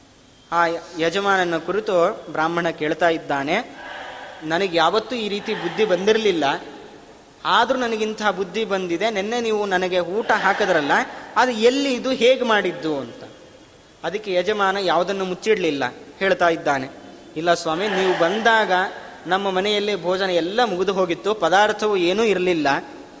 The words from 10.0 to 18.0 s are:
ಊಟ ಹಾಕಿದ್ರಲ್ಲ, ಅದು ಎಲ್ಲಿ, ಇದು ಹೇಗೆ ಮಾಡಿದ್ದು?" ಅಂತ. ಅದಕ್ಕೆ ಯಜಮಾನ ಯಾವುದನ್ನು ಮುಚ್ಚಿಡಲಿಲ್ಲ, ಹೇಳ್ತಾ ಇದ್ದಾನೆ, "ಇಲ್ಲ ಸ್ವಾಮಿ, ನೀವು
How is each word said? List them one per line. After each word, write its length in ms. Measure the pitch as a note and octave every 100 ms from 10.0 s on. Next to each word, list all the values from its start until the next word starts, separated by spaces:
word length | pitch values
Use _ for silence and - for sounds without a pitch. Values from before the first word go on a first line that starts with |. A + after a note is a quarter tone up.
ಊಟ 300 | E3+ G3+ A3+
ಹಾಕಿದ್ರಲ್ಲ, 640 | G#3+ F#3 G3 G3 E3+ C#3+ F#3+ C4 - - -
ಅದು 140 | B3+
ಎಲ್ಲಿ, 440 | A3+ A3+ C4+ C#4
ಇದು 160 | B3 A#3
ಹೇಗೆ 340 | A#3+ A#3 C4
ಮಾಡಿದ್ದು?" 540 | A#3+ G#3+ F#3 D3+ D#3 C#3+
ಅಂತ. 260 | A#2+ - - - - - - - - -
ಅದಕ್ಕೆ 300 | E3 G3 G#3
ಯಜಮಾನ 420 | F3+ F3+ G#3+ G3 G3
ಯಾವುದನ್ನು 480 | F#3 D#3+ F3+ G3
ಮುಚ್ಚಿಡಲಿಲ್ಲ, 600 | F#3+ F3+ A3 G#3+ E3+ C#3 B2 - - -
ಹೇಳ್ತಾ 300 | F#3+ F#3 F3
ಇದ್ದಾನೆ, 400 | D#3+ D3+ C#3 C3 - - - - D#3
"ಇಲ್ಲ 180 | E3+
ಸ್ವಾಮಿ, 340 | E3+ D#3+ D#3+ G#3+
ನೀವು 300 | F#3